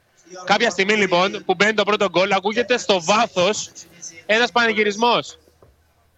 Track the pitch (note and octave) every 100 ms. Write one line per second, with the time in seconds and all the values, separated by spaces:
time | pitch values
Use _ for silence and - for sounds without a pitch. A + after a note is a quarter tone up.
0 | _ _ _ F3+ F3+ G#3 A#3 F3 F#3+ A3
1 | F#3+ F3 F#3+ G#3 F#3+ F3+ G#3 G#3+ G3 G#3
2 | G3 F3 G3 G3 F#3+ A3 A#3+ B3 - F#3+
3 | D#3+ G#3+ A#3 F#3+ F3+ G#3+ - - - -
4 | - E3 - A3 A#3+ A#3+ A3+ G#3+ G#3+ G3+
5 | A#3+ G3 - - _ _ - _ _ _
6 | _